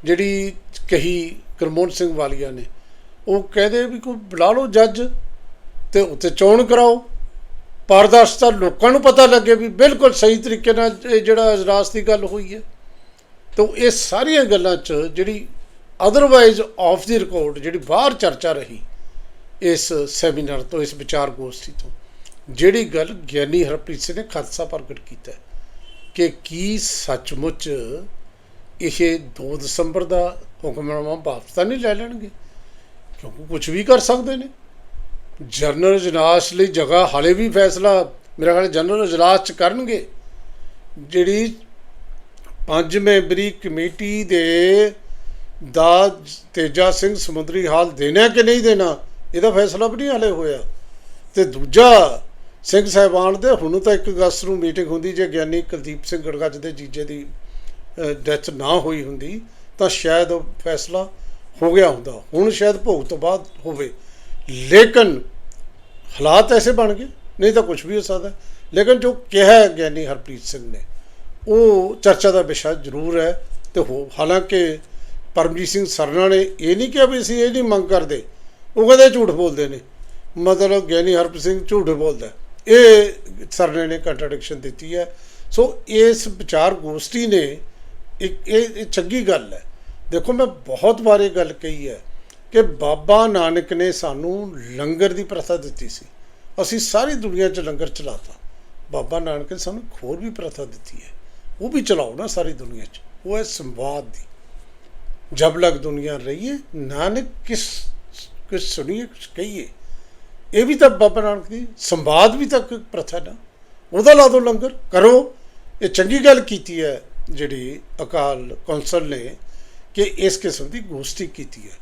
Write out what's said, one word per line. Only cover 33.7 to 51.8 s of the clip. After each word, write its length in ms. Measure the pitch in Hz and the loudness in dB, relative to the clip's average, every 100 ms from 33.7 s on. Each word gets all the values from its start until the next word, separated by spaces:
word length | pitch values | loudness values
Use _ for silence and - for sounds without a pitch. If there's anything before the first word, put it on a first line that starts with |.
| 170 | -6
ਕਰ 140 | 208 254 | 4 4
ਸਕਦੇ 380 | - 247 240 262 | 4 -2 -2 -8
ਨੇ। 120 | 269 - - - - - - - - - | -10 -18 -20 -20 -14 -10 -8 -8 -10 -14
ਜਨਰਲ 540 | 120 - 147 143 180 196 | -12 -4 -4 0 2 2
ਇਜਲਾਸ 560 | 180 160 160 175 170 | 0 0 4 4 2
ਲਈ 140 | 175 196 | 0 0
ਜਗ੍ਹਾ 440 | 165 143 170 175 | 0 2 4 4
ਹਾਲੇ 180 | 143 156 | 2 2
ਵੀ 160 | 185 226 | 2 2
ਫੈਸਲਾ 640 | 196 196 180 202 190 175 - - - | 4 2 4 2 2 0 -8 -20 -4
ਮੇਰਾ 140 | 156 | 2
ਖਿਆਲ 160 | 170 190 | 2 2
ਜਨਰਲ 360 | 160 165 208 | 0 -2 0
ਇਜਲਾਸ 380 | 208 165 170 190 | -2 2 4 4
'ਚ 100 | 254 | 0
ਕਰਨਗੇ। 540 | 170 175 220 254 214 - - - - - - - - - - | -2 0 0 -6 -6 -8 -14 -16 -16 -14 -10 -12 -12 -14 -16
ਜਿਹੜੀ 560 | 143 180 175 208 226 226 - - - - - - - - - - - | -6 0 0 0 -2 -8 -18 -20 -18 -16 -12 -12 -14 -20 -18 -8 -2
ਪੰਜ 320 | 156 165 185 | -2 0 0
ਮੈਂਬਰੀ 520 | 202 202 180 180 202 | 4 4 2 -2 -4
ਕਮੇਟੀ 760 | - 190 156 170 175 208 208 | -6 -10 -6 -6 -6 -8 -6
ਦੇ 680 | 208 180 165 170 180 196 208 208 - - - - - - 147 | 0 0 2 2 4 4 2 -2 -12 -8 -8 -8 -10 -12 -6
ਦਾ 480 | 131 165 175 196 190 - - - | 2 6 6 4 0 -16 -20 -14
ਤੇਜਾ 360 | - 160 143 185 | -6 -4 2 2
ਸਿੰਘ 240 | 185 190 | 2 -2
ਸਮੁੰਦਰੀ 520 | 208 - 160 156 185 175 | -2 -4 -6 -6 -4 0
ਹਾਲ 240 | 156 175 | 2 0
ਦੇਣਾ 380 | 143 143 170 226 | 0 0 4 4
ਕਿ 140 | 233 | 4
ਨਹੀਂ 200 | 220 240 | 4 4
ਦੇਣਾ, 360 | 226 208 180 147 - - - | 4 4 2 -2 -10 -10 -6
ਇਹਦਾ 160 | 170 180 | 0 2
ਫੈਸਲਾ 360 | 185 202 175 226 | 4 0 0 -4
ਵੀ 100 | 220 | -2
ਨਹੀਂ 120 | 285 | -4
ਹਾਲੇ 220 | 240 220 | 0 -2
ਹੋਇਆ। 280 | 170 156 139 - - - - - - - | -2 -4 -4 -6 -6 -10 -16 -16 -16 -8
ਤੇ 100 | - | 0
ਦੂਜਾ, 800 | 185 127 139 131 | 0 0 4 8